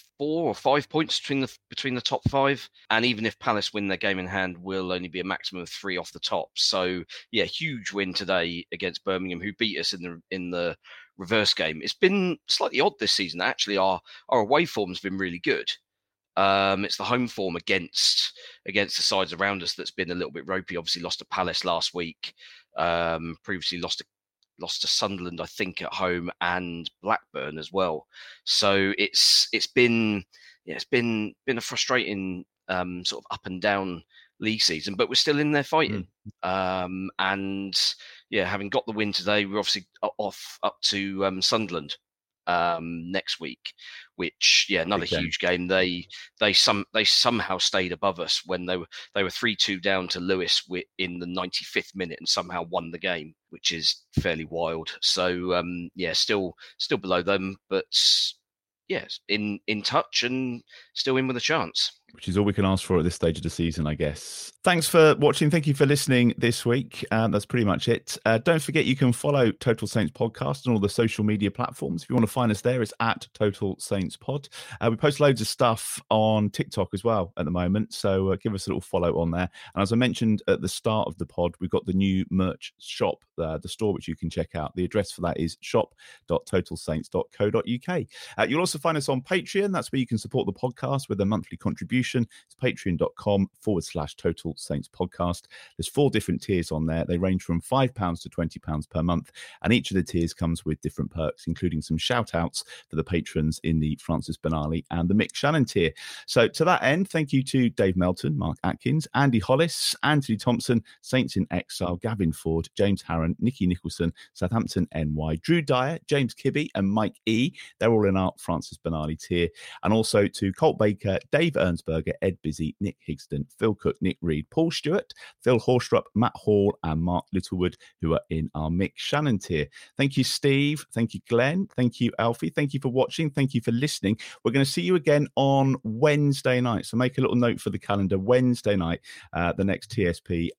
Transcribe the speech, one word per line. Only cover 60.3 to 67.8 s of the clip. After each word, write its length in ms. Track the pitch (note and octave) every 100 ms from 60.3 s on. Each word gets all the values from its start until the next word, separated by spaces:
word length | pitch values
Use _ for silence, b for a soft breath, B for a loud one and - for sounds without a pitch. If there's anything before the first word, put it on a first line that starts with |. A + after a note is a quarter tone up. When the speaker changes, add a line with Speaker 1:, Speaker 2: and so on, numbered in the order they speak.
| C3 B2+ A#2+ _ B B
Speaker 1:
still 240 | - C3+ C3
in 100 | C3
with 80 | B2
a 40 |
chance. 520 | - D#3 F2+ - - - _
Speaker 2:
Which 140 | - -
is 100 | F#2
all 80 |
we 80 | G#2
can 120 | G2
ask 200 | F#2+ F#2+
for 140 | - F2+
at 60 |
this 100 | E2+
stage 220 | - E2 D2
of 80 |
the 60 | E2
season, 360 | - E2+ D#2+ D2+
I 80 |
guess. 580 | D2 D2+ D2 - - - _
Thanks 240 | F#3 F3 -
for 260 | E3+ D#3 C#3
watching. 280 | D3 D3 D3+
Thank 200 | E3 D3+
you 60 |
for 120 | C#3 C#3
listening 480 | C#3+ - B2 A#2+ -
this 300 | A#2 A2+ A#2
week. 380 | C3 - - -
Um, 180 | A2 A2+
that's 160 | G#2 -
pretty 180 | B2
much 220 | G#2 -